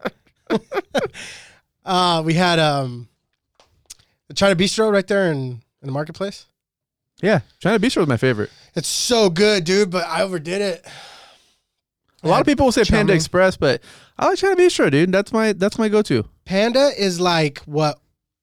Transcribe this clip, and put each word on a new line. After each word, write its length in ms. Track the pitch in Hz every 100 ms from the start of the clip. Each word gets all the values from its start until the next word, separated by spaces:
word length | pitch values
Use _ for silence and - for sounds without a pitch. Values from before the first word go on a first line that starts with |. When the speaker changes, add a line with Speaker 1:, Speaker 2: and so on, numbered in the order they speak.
| - - _ _ -
Speaker 1:
<laughs> 100 | - - 381 - - - - - - - _ _ _ 180
Uh, 360 | 180 175 165 160
we 80 |
had, 260 | 160 180 165
um, 480 | 151 143 131 120 113 _ _ _ _ _ _ _ - - _ _ -
the 60 |
China 200 | 147 196 180
Bistro 340 | 196 - 220
right 160 | 202 185
there 240 | 202 180
in, 60 | 143 131 117 - _
in 40 | 135
the 60 |
marketplace. 520 | 139 156 165 196 - - _ _ _ _ _ _ _
Speaker 2:
Yeah, 180 | 185 175 - _
China 180 | 175 220
Bistro 200 | 240 -
was 100 | 156
my 80 | 113
favorite. 320 | 131 107 104 - _ 165
Speaker 1:
It's 140 | -
so 400 | - - 233 196
good, 340 | 165 208 202
dude, 260 | 165 196 196
but 160 | 180 170
I 180 | 170
overdid 360 | 190 175 156 196
it. 260 | 202 - - - - - - _ _ _ _ _ _ _ _ _
Speaker 2:
A 40 | -
lot 60 |
of 40 | 220
Speaker 1:
Had 60 | 294
Speaker 2:
people 200 | 277 269
will 80 |
say 100 | 240
Speaker 1:
chow 140 | 202 214
Speaker 2:
Panda 140 | 202
Speaker 1:
mein. 40 | 170
Speaker 2:
Express, 400 | - 180 190 -
but 260 | 147 - - - - -
I 80 | 320
like 100 | 370
China 200 | 392 359
Bistro, 340 | 359 - 196
dude. 220 | 139 185
That's 180 | 190 202
my, 220 | 220 220
that's 260 | 170 196 -
my 80 | 220
go-to. 380 | 214 214 120 - _
Speaker 1:
Panda 480 | - 190 226 254 277 202
is 240 | 196 170
like 380 | 180 170 151 139
what, 420 | - 147 151 - _ _ _ _